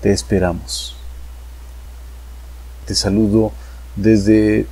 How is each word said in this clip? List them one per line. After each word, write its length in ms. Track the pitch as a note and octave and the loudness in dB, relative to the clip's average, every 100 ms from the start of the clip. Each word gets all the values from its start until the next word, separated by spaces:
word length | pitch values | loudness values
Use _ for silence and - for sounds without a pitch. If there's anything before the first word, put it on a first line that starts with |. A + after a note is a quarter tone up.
Te 100 | G2+ | 2
esperamos. 840 | G2 - G2 F2+ E2 - - - - - - - - - - - - - - - - - - - - - - - | 0 2 2 2 -2 -6 -8 -8 -12 -14 -12 -14 -16 -18 -18 -18 -18 -18 -18 -18 -18 -18 -18 -16 -16 -16 -16 -6
Te 80 | - | -2
saludo 560 | - G2+ G#2+ A2 G#2+ - - - - - | 2 4 4 4 2 -2 -16 -18 -12 0
desde 720 | G2+ A2 G2 A2 G#2+ G#2+ G#2+ | 6 6 8 6 6 4 0